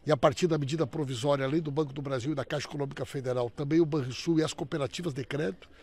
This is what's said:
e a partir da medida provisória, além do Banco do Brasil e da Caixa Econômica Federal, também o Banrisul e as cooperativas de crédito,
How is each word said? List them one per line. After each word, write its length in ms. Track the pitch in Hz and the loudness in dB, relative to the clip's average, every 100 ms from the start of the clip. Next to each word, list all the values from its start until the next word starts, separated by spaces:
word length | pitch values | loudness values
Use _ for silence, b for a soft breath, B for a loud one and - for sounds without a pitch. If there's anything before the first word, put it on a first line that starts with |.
| 147 | 0
e 60 | |
a 40 | 143 | 4
partir 320 | 156 - 175 | 4 4 0
da 100 | 156 | 2
medida 300 | 135 160 139 | 0 0 0
provisória, 560 | 160 135 123 147 139 | -2 -4 -2 0 2
além 180 | 135 160 | 2 0
do 100 | 151 | 0
Banco 200 | 139 143 | -2 -2
do 100 | 139 | -4
Brasil 300 | 139 131 131 | -4 -2 -2
e 40 | 151 | -2
da 100 | - | -2
Caixa 220 | 147 - | -4 -4
Econômica 360 | 147 139 - 131 | -6 -6 -6 -6
Federal, 440 | 143 127 127 120 | -4 -2 0 -2
também 320 | - 143 160 | -2 2 4
o 40 | 160 | 4
Banrisul 540 | 151 127 117 170 160 | 2 -2 -4 2 2
e 40 | |
as 100 | 156 | 2
cooperativas 600 | - 151 160 131 - 175 | -2 -4 -2 -2 -2 -4
de 120 | 131 127 | -4 -4
crédito, 420 | 143 175 185 - B | -2 -2 -4 -14 B